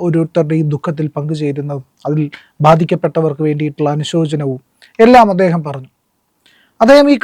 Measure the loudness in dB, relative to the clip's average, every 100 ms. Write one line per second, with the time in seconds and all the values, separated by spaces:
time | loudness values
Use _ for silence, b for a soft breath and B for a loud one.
0 | -2 -2 -2 -2 -2 -2 -2 -4 -6 -6
1 | -6 -6 -8 -6 -6 -6 -8 -10 -14 _
2 | -4 -4 -4 B B _ 2 2 0 -2
3 | -2 -2 -4 -2 -4 -2 -6 -4 -4 -4
4 | -4 -2 -2 -4 -6 -8 _ _ b 2
5 | 6 6 4 2 0 -2 -6 -12 -16 _
6 | _ _ _ _ _ _ _ _ 4 6
7 | 6 6